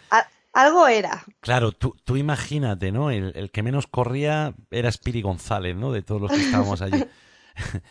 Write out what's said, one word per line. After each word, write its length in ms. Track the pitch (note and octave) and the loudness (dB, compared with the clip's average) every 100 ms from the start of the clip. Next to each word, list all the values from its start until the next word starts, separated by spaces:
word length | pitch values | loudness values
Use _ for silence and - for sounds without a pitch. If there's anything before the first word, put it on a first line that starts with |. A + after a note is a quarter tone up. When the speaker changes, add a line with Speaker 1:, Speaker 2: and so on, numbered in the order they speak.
Speaker 1:
<laughs> 100 | - | 0
A-, 140 | A3 - _ _ | 2 2 _ _
algo 340 | - C#4 E4+ D4+ | 4 6 8 6
era. 360 | A3 F3+ E3+ - - | 6 0 -6 -10 -12
Speaker 2:
Claro, 300 | - B2 A2+ | 0 2 0
tú, 240 | - A#2+ - | -2 -6 -4
tú 120 | - B2+ | -4 -2
imagínate, 720 | D3 C#3+ - D3 B2+ F#2+ F#2+ | 0 -4 -4 -2 -2 -2 -2
¿no? 200 | G#2+ D3 | -2 -2
El, 220 | A2+ F#2+ - | -2 -4 -6
el 160 | G2 | -8
que 100 | - | -4
menos 240 | A2 C#3 - | -2 -2 -2
corría 720 | - A#2+ C3 D3 D3+ D3+ - - | -2 -2 0 0 0 -2 -8 -8
era 200 | A#2 A#2+ | -2 -2
Spiri 300 | - - A#2 | -2 -4 -4
González, 540 | G2 F2 - G#2 F2+ F2+ | -4 -4 -4 -4 -4 -4
¿no? 160 | B2+ | -4
De 100 | A#2 | -4
todos 200 | - G#2 | -4 -4
los 100 | G2+ | 0
que 60 | D4 | 0
estábamos 400 | C#4+ B3 G2 G2 | 2 0 0 -2
allí. 220 | F#2+ G2 A#3 - _ _ _ - | -2 -2 -2 -8 _ _ _ -14
<laughs> 280 | - - - | -10 -10 -12